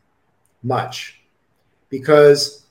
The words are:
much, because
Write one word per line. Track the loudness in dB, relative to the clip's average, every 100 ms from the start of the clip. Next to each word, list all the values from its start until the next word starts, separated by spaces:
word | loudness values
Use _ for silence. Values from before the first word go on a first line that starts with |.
| _ _ _ _ _ _
much, | -8 -8 -8 -14 -18 _ _ _ _ _ _ _ _
because | -10 0 4 4 4 -2 -12 _